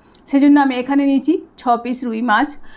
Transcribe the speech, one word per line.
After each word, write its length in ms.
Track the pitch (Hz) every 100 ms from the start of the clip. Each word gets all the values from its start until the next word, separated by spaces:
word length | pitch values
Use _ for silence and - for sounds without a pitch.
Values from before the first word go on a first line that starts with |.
| _ _ -
সেজন্য 340 | 277 285 285
আমি 140 | 269
এখানে 320 | 254 254 285 277
নিয়েছি 400 | 269 277 381 - -
ছ 120 | 247
পিস 360 | 233 240 254
রুই 180 | 247 220
মাছ। 340 | 247 208 294 - -